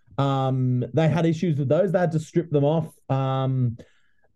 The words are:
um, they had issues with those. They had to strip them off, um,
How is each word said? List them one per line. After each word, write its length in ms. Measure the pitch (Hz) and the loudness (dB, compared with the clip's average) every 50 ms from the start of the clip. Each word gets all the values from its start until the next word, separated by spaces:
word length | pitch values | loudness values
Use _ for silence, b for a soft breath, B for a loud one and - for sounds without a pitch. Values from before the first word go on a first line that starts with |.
| b b b - | b b b -2
um, 680 | 139 139 135 135 135 131 131 131 127 127 123 123 143 - | -2 0 0 0 0 0 0 0 0 0 0 -2 -2 -2
they 160 | - 156 160 156 | 0 2 2 2
had 160 | 131 175 165 | 2 2 2
issues 320 | 165 165 160 196 175 151 131 | 0 0 0 0 -2 0 0
with 100 | 147 123 | 0 0
those. 240 | 143 165 202 190 | 2 2 2 2
They 60 | 165 185 | 2 0
had 120 | 180 160 | 0 0
to 80 | 165 156 | 0 -4
strip 300 | 156 - - 175 160 - | -4 -2 -2 -2 -2 0
them 140 | 147 147 139 | 0 2 2
off, 280 | 143 160 165 156 160 - _ _ - | 2 2 0 -2 -4 -10 _ _ -4
um, 680 | 135 135 135 131 131 135 135 131 131 131 127 120 113 b b b b b b b b b b b _ | -2 0 0 0 -2 0 0 0 0 0 0 -2 -2 b b b b b b b b b b b _